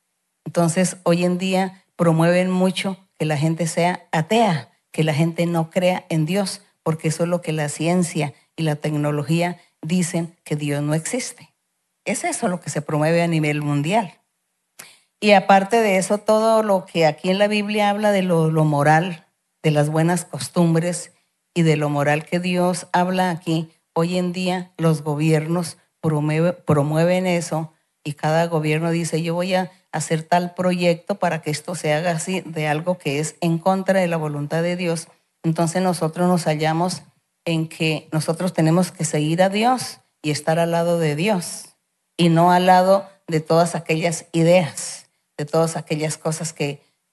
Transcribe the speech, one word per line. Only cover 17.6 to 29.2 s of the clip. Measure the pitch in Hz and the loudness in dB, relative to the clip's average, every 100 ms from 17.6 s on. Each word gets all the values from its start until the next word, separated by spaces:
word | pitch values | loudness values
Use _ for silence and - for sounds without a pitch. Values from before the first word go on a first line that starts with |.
| 202 214 202 | -2 0 0
habla | 202 214 | 2 2
de | 202 | 2
lo, | 185 165 160 | 2 2 2
lo | 156 | 2
moral, | 156 147 147 156 185 165 _ _ _ _ | 2 2 4 4 2 -6 _ _ _ _
de | 160 | 0
las | 147 147 | 2 0
buenas | 156 165 180 | 2 0 0
costumbres | - 147 - - 170 165 170 175 - _ _ _ _ | -4 -10 -6 0 2 2 0 -6 -10 _ _ _ _
y | 175 | 0
de | 165 147 | 2 2
lo | 147 | 0
moral | 143 143 151 | 0 0 0
que | 160 180 | -2 -4
Dios | 180 180 180 175 - | -2 0 0 -2 -2
habla | 180 180 185 185 | -2 0 0 -2
aquí, | 165 - 160 160 _ _ | -2 -2 -4 -4 _ _
hoy | - 170 180 | -4 -2 -2
en | 180 | -2
día | 175 180 185 180 - | -2 -4 -4 -6 -2
los | 165 151 | 0 0
gobiernos | 151 147 160 156 156 170 170 - _ _ | -2 -2 0 0 0 -4 -4 -10 _ _
promueve-, | 160 156 151 156 175 | -2 -2 0 0 0
promueven | 175 - 147 143 156 170 180 185 | -2 0 0 2 2 2 2 0
eso | 175 165 160 160 _ _ _ | -2 -2 -6 -6 _ _ _
y | - | -12
cada | 147 151 160 170 | -6 0 0 2
gobierno | 165 151 156 170 | 0 0 -2 0
dice, | 170 165 160 | -2 -2 -4